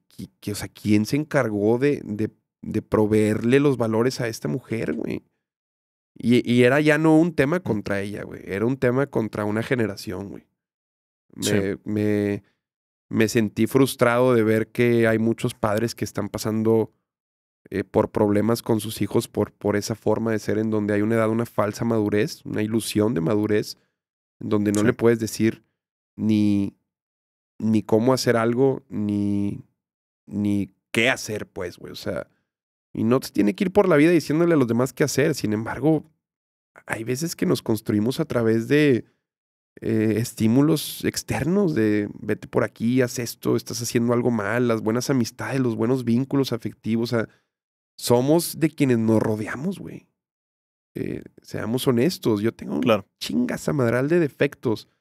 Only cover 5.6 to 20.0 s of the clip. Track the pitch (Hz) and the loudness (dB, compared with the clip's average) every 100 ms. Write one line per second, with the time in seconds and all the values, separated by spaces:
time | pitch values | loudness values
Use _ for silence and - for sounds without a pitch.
5.6 | _ _ _ _ _ - 113 120 - 120 | _ _ _ _ _ -4 2 2 4 4
6.6 | 123 139 151 147 160 156 175 170 139 175 | 4 4 4 4 6 6 4 2 0 0
7.6 | - 107 98 101 101 101 - 92 - 95 | -2 -4 -4 -4 -6 -8 -12 -14 -8 -2
8.6 | 113 135 127 123 139 131 107 104 104 107 | -2 0 0 0 0 -2 -4 -4 -4 -2
9.6 | 113 127 110 98 - 92 98 60 - _ | -2 -2 -2 -6 -10 -10 -12 -16 -20 _
10.6 | _ _ _ _ _ _ _ - 101 104 | _ _ _ _ _ _ _ -8 -2 0
11.6 | 98 92 - 107 104 104 104 101 - _ | 0 -6 -6 -2 0 0 -2 -4 -10 _
12.6 | _ _ _ _ - 110 110 120 104 - | _ _ _ _ -4 0 2 2 0 0
13.6 | 110 135 135 - 120 120 127 120 107 110 | 0 2 2 2 2 2 2 4 2 2
14.6 | 110 - 120 117 113 113 113 113 123 - | 0 0 2 4 2 2 0 -2 -4 -2
15.6 | 110 104 117 - 107 - 101 107 113 107 | -2 -2 -4 -6 -8 -6 -6 -6 -4 0
16.6 | 110 113 107 _ _ _ _ _ _ _ | 2 2 0 _ _ _ _ _ _ _
17.6 | _ 95 - 110 104 - 107 104 107 117 | _ -8 -2 0 0 2 2 2 0 0
18.6 | - 110 107 - 101 117 - - 104 - | 0 -2 -2 -6 -2 -2 -2 -2 -4 -4
19.6 | 101 101 - 113 | -2 -2 -4 -4